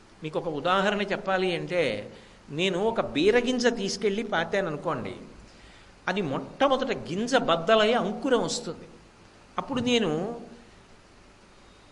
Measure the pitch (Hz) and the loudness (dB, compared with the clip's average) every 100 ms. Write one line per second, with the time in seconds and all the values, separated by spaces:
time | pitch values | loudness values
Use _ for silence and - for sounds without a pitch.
0 | - - 156 160 160 147 165 190 196 202 | -20 -12 -6 -6 -4 -4 2 2 2 0
1 | 202 180 190 190 185 165 151 175 147 104 | -2 -2 0 0 0 -2 -2 0 0 -2
2 | 107 - - - - 147 190 175 214 220 | -8 -16 -20 -20 -10 -2 0 2 0 0
3 | 117 117 185 240 240 254 233 233 196 - | -2 2 4 4 2 2 2 0 -4 -2
4 | 214 196 233 185 165 202 180 147 170 143 | -2 -2 -2 -2 0 -2 -2 -4 -4 -4
5 | 104 87 - - - - - - - - | -6 -10 -14 -20 -20 -20 -20 -20 -20 -10
6 | - 185 170 139 - - 277 262 240 208 | -4 -2 -2 -2 -6 0 2 2 0 -4
7 | 113 175 240 262 - 165 165 220 214 240 | -4 -4 0 2 2 0 4 6 6 4
8 | - - 277 247 165 - - - - - | 0 -2 2 2 2 -4 -6 -12 -14 -20
9 | - - - - - - - 254 247 240 | -20 -20 -20 -20 -12 -10 -4 -2 2 2
10 | 196 151 196 233 - - - - - - | 2 0 -2 -6 -12 -18 -20 -20 -20 -20
11 | - - - - - - - - - | -20 -20 -20 -20 -20 -20 -20 -20 -20